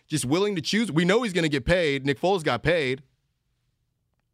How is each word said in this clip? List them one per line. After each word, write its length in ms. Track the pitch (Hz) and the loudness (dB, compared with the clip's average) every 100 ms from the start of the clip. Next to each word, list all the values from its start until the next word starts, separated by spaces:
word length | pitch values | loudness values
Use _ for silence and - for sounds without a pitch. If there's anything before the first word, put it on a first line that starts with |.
| - | -6
just 160 | 151 | -4
willing 320 | 123 165 208 185 | 0 0 0 -2
to 40 | |
choose? 300 | - 208 226 | -2 -2 0
We 140 | 147 | 0
know 180 | 175 214 | 2 2
he's 100 | 240 | 2
gonna 160 | 175 160 | 0 0
get 160 | 143 | 0
paid. 400 | 135 180 160 139 | 0 2 2 0
Nick 160 | 135 139 | -2 -2
Foles 220 | 175 196 | 0 0
got 220 | 147 120 | 0 -2
paid. 400 | 151 175 131 135 - _ _ _ _ _ _ _ _ _ _ _ _ | 0 0 0 -4 -8 _ _ _ _ _ _ _ _ _ _ _ _